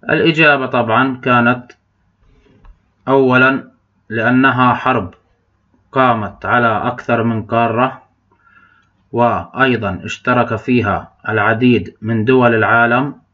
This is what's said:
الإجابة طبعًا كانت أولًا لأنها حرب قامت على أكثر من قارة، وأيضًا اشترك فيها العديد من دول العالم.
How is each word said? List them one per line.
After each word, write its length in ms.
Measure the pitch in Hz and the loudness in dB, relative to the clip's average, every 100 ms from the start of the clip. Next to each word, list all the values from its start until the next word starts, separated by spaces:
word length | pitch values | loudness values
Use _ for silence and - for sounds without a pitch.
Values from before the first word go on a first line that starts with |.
| - | -2
الإجابة 560 | 156 165 156 156 143 131 | 0 0 2 2 2 0
طبعًا 500 | 131 113 113 135 127 | -2 0 0 0 -2
كانت 560 | 127 123 120 123 - - _ _ _ _ _ _ _ _ - - _ _ - | 0 2 2 0 -6 -20 _ _ _ _ _ _ _ _ -20 -20 _ _ -2
أولًا 640 | 135 131 127 131 135 - _ _ _ _ | 2 4 4 2 0 -8 _ _ _ _
لأنها 680 | 110 113 127 135 123 127 | -4 0 2 2 2 2
حرب 400 | 120 - 123 90 - _ _ _ _ _ _ _ | 2 -2 -2 -4 -14 _ _ _ _ _ _ _
قامت 540 | 135 131 113 101 - 92 | -2 0 0 -4 -10 -2
على 200 | 120 120 | 0 2
أكثر 560 | 107 123 120 - 117 | 0 -4 -8 -4 -2
من 200 | 113 110 | 0 -4
قارة، 600 | - 117 117 110 127 - _ _ _ _ _ _ _ _ _ _ _ | -4 -2 0 0 -4 -4 _ _ _ _ _ _ _ _ _ _ _
وأيضًا 880 | 117 120 101 - - 131 117 104 92 | -2 -2 -2 -8 -2 0 0 -4 -6
اشترك 520 | - - - 123 113 110 | -10 -10 -2 0 0 -4
فيها 560 | - 123 104 95 - _ - | 0 0 0 -4 -8 _ -6
العديد 680 | 107 104 113 123 113 92 - | -2 0 2 2 2 -2 -12
من 220 | 110 113 | -6 -4
دول 300 | 107 131 120 | 2 2 4
العالم. 600 | 113 101 113 117 120 143 127 _ | 2 2 2 2 0 -4 -8 _